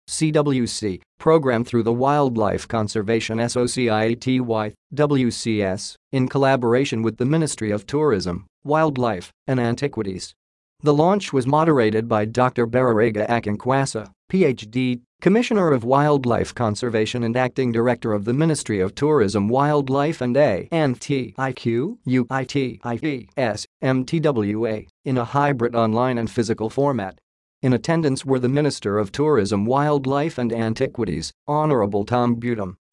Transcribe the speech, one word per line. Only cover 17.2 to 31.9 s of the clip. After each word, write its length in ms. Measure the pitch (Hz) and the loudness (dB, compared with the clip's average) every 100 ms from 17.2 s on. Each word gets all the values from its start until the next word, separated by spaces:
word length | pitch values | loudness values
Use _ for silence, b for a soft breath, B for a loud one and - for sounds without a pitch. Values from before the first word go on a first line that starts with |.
and 140 | 117 120 | -2 0
Acting 340 | 127 - 127 | -2 -2 -2
Director 400 | 113 117 120 117 | 0 0 0 -2
of 120 | 104 101 | -2 0
the 80 | |
Ministry 480 | 131 160 151 - 107 | 0 2 0 -2 -2
of 120 | 92 | -2
Tourism, 540 | - 143 151 98 101 101 | 0 2 2 2 2 0
Wildlife 720 | 123 143 147 135 139 143 160 | 2 2 2 0 0 0 -2
and 140 | 123 123 | -2 2
A 300 | 147 92 - | 2 2 -2
N 220 | 165 147 | 0 0
T 400 | 120 - 139 120 98 | -2 -4 -4 -4 -6
I 160 | 135 | -6
Q 440 | 127 120 113 160 240 - | -4 -2 -2 -2 -6 -2
U 220 | 127 123 | 0 0
I 140 | 135 | -2
T 360 | 131 143 131 110 | -4 -4 -4 -6
I 120 | 123 117 | -8 -6
E 260 | 156 135 104 - | -4 -6 -8 -4
S 280 | 123 104 - _ | -2 -2 -8 _
M 240 | 139 131 127 | 0 0 0
T 140 | 165 | 0
W 480 | 151 123 101 107 117 | 0 0 0 -2 -2
A, 200 | 110 - _ 143 | -4 -10 _ -4
in 120 | 127 | -2
a 80 | 117 | 0
hybrid 480 | 143 143 135 117 | 0 0 2 0
online 440 | 117 113 110 127 120 | 2 0 2 0 0
and 120 | 113 | -2
physical 400 | - 110 113 110 | -2 -2 -2 -2
format. 480 | 123 143 127 95 - _ _ _ _ | 0 0 0 -6 -10 _ _ _ _
In 120 | 135 | 0
attendance 520 | 120 - 165 156 131 135 | 0 2 0 0 -2 0
were 120 | 131 | 0
the 120 | 123 | 2
Minister 500 | 143 151 - 107 104 | 0 0 -2 -2 -2
of 120 | 101 | -2
Tourism, 540 | - 151 139 98 104 107 | -2 2 2 2 0 0
Wildlife 720 | 135 147 147 131 139 160 - | 0 2 0 0 -2 -2 -2
and 160 | 120 | -4
Antiquities, 800 | 117 113 110 135 - 107 78 - - - | -2 -2 -2 -4 -2 -4 -4 -8 -12 -6
Honorable 560 | 147 156 131 101 | -2 0 2 0